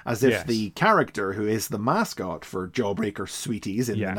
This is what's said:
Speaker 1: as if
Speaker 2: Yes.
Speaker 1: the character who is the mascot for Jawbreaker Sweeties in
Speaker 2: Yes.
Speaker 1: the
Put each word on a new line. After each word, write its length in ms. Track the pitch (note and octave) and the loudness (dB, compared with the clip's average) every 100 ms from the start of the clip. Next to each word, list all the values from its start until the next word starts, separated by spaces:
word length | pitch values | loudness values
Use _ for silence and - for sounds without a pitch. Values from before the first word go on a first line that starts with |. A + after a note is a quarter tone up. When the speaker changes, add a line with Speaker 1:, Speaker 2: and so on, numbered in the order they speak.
| - | -4
Speaker 1:
as 180 | A2+ | 4
if 60 | B2+ | 4
Speaker 2:
Yes. 160 | G#2+ E2+ | 4 2
Speaker 1:
the 240 | A2+ G#2 | 0 0
character 600 | - G3+ G3+ C3 - G2 | 2 4 6 4 0 -2
who 140 | G2 G#2+ | 0 0
is 220 | A2 - | 0 0
the 100 | G#2 | -2
mascot 640 | A2+ F#3+ G#3+ - F#2 - - | 0 0 0 -4 -6 -6 -6
for 220 | F#2+ F#2 | -6 -4
Jawbreaker 600 | G2+ G#2 G2 G#2+ G2 F#2+ | -2 0 0 -2 -4 -8
Sweeties 640 | - - G#2+ - G2+ A#2+ | -8 -6 -4 -4 -2 0
in 80 | G#2 | 0
Speaker 2:
Yes. 120 | |
Speaker 1:
the 40 | G2 | -2